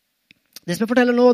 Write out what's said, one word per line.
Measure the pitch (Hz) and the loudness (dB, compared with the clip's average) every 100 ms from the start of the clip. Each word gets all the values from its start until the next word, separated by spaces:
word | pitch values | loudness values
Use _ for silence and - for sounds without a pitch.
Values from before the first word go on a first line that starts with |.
| _ _ _ _ _ - | _ _ _ _ _ -18
Det | - | -12
som | 175 220 | -8 -4
jeg | |
forteller | 247 247 | -2 0
nå, | 240 247 | 2 2